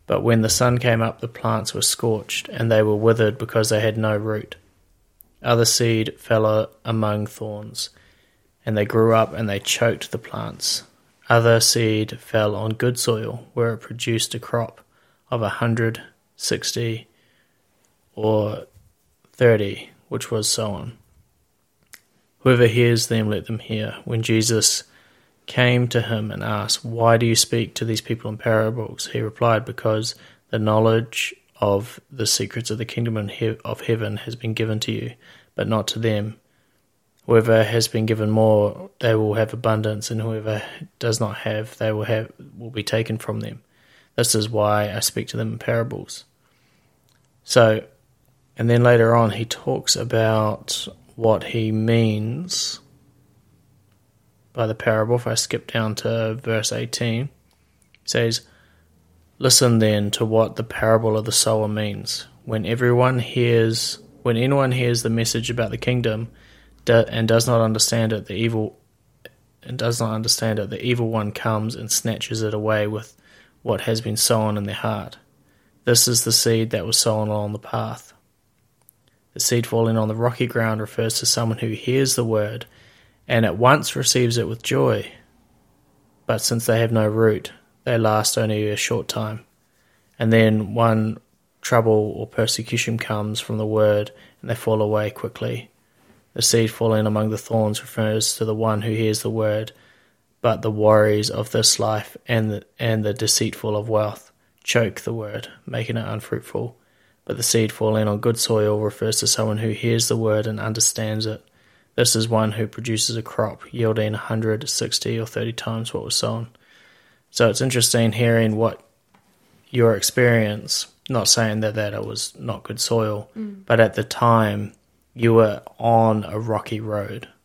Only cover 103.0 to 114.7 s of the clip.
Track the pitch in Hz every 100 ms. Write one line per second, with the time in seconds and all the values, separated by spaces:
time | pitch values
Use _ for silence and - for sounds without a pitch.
103 | 107 101 110 - 113 - 113 104 110 107
104 | 104 - - _ _ _ - 120 110 -
105 | - 117 107 107 - - - 117 113 117
106 | 104 110 - 117 - - 120 - _ _
107 | _ _ - - 120 117 110 - 110 110
108 | 107 104 117 113 - 110 104 104 104 -
109 | 110 - - - 110 107 110 107 117 117
110 | - 117 110 107 110 107 110 110 - -
111 | 110 107 110 110 _ _ _ _ _ -
112 | 120 113 113 110 110 104 107 - 117 110
113 | - 113 - - 107 - - 120 113 110
114 | 107 107 - 113 110 110 -